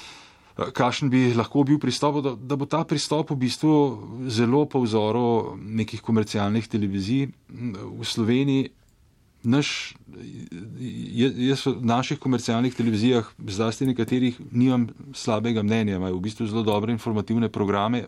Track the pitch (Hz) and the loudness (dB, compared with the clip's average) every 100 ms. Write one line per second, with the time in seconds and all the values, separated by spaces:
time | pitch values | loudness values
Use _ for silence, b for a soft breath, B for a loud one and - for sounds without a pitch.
0 | B B B B B - - - 123 117 | B B B B B -8 -4 2 2 2
1 | 143 127 127 117 107 139 139 147 127 120 | 2 4 4 2 2 2 4 2 2 0
2 | 147 147 139 113 127 139 139 156 160 147 | 0 0 -2 -4 -6 -4 -2 -2 0 -2
3 | - 151 156 139 123 123 151 151 143 110 | 0 -2 -2 -2 -2 0 4 4 4 0
4 | - 113 127 110 117 135 147 135 123 110 | -10 -10 -4 0 4 4 2 2 2 2
5 | 107 113 120 117 - 95 98 110 110 107 | 2 2 2 2 0 -8 -6 -4 -4 -4
6 | - 113 104 110 101 110 110 113 101 98 | 0 2 2 0 0 0 -2 -2 -2 -2
7 | 95 131 139 - - 113 120 98 113 113 | -2 -2 -2 -8 -18 -10 -10 -10 -12 -10
8 | 113 - 110 123 139 135 135 - _ _ | -6 -2 2 2 4 2 0 -6 _ _
9 | _ _ _ _ 120 135 143 - - - | _ _ _ _ 0 2 2 -4 -10 -16
10 | - - 127 - - 85 110 120 123 110 | -20 -18 -16 -14 -14 -14 -14 -10 -10 -8
11 | 113 117 131 - 127 135 - 117 120 120 | -6 2 2 2 0 0 0 0 2 2
12 | 131 143 135 123 120 113 127 123 117 107 | 0 -4 0 0 0 0 0 0 0 2
13 | 117 120 107 - 110 98 113 110 131 123 | 4 2 0 -8 -8 -2 -2 0 -2 0
14 | 113 127 127 117 - 120 127 123 117 - | 0 2 0 -2 -4 2 4 4 0 -4
15 | 139 135 - 107 113 113 104 113 110 95 | -16 -6 -2 0 2 0 2 2 2 0
16 | 92 92 98 107 113 110 110 104 107 117 | -2 -2 -4 -4 -4 0 2 2 0 -2
17 | - 107 98 113 113 - 101 101 104 123 | -2 -2 0 0 0 0 0 2 2 0